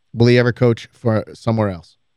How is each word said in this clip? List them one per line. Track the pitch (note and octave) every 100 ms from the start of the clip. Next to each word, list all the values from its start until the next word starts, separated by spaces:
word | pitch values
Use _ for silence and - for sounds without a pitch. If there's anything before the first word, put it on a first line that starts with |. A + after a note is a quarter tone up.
| _
Will | A2+ A#2+
he | B2
ever | B2
coach | - B2 A2+ -
for | _ A#2+ G#2+ -
somewhere | - - A2+ G#2
else? | F2 - _ _